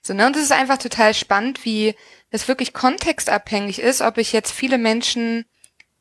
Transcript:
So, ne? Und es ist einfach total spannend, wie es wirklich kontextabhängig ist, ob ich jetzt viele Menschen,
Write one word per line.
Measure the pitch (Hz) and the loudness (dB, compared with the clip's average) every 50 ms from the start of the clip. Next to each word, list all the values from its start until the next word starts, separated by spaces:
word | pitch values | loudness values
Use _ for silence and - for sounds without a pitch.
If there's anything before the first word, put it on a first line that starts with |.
| - | -10
So, | - 196 | -6 0
ne? | 196 214 | 2 2
Und | 254 277 | 4 4
es | 302 302 | 2 2
ist | 262 277 | 2 2
einfach | - 269 254 269 262 | 2 4 2 0 -2
total | - 240 - - 226 214 220 | -2 -6 0 4 4 4 4
spannend, | - - - 196 196 214 254 269 - - | 2 0 0 0 0 0 -2 -4 -4 -4
wie | 233 220 214 214 214 208 - - - - _ _ _ | -4 -2 0 0 0 0 -2 -10 -20 -20 _ _ _
es | - 220 - - | -8 -6 -2 -2
wirklich | 262 - 254 - - | -2 -2 -2 -6 -4
kontextabhängig | - - 254 285 381 - 349 311 - - - - 208 - - 214 202 202 202 190 - | 0 0 0 0 0 -2 -2 -2 -2 0 0 0 0 0 -2 -4 -4 -4 -4 -6 -2
ist, | - 233 262 - - | 0 0 0 2 0
ob | 220 226 - | 0 0 0
ich | 226 - - | -2 0 0
jetzt | 220 214 - - | -2 -2 -2 -6
viele | - - 262 262 247 | -4 -2 0 0 2
Menschen, | 233 226 220 233 240 - - 240 233 233 226 233 233 - _ _ _ _ _ _ _ _ _ _ | 2 2 0 0 0 -2 -2 -2 -2 -2 -2 -4 -6 -8 _ _ _ _ _ _ _ _ _ _